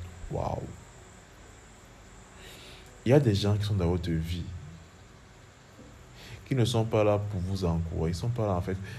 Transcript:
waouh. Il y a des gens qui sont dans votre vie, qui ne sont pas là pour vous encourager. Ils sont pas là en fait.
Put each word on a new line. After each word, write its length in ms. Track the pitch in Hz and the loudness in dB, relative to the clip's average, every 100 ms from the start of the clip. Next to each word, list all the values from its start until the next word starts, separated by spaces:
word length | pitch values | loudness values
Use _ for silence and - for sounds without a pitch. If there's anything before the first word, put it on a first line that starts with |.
| - - - | -12 -12 -8
waouh. 300 | - - - - - - - - - - - - - - - - - - - - - - - - - - - | -4 -2 -4 -6 -12 -18 -20 -20 -20 -20 -20 -20 -20 -20 -20 -20 -20 -20 -20 -20 -20 -18 -18 -18 -18 -20 -6
Il 60 | 110 | 6
y 20 | |
a 80 | 147 | 6
des 140 | 123 | 6
gens 220 | 98 101 101 | 4 4 2
qui 80 | |
sont 100 | 104 | 2
dans 120 | 101 85 | 2 2
votre 240 | 90 85 | 0 0
vie, 360 | 82 80 87 - - - 82 - - - - - - - - - - - - - - - - - | -2 -2 -4 -6 -10 -14 -18 -20 -20 -20 -20 -20 -20 -20 -20 -20 -20 -20 -20 -20 -20 -16 -16 -2
qui 100 | 131 | 2
ne 80 | |
sont 200 | 110 113 | 4 4
pas 200 | 110 110 | 2 4
là 140 | 107 104 101 | 6 4 0
pour 100 | 98 | -2
vous 220 | 90 95 | -2 0
encourager. 480 | 90 82 82 82 82 | 0 0 0 0 0
Ils 40 | 82 | 0
sont 120 | 120 | -2
pas 160 | 120 107 | 0 0
là 80 | |
en 80 | 90 | 0
fait. 160 | - 95 - | 0 -4 -6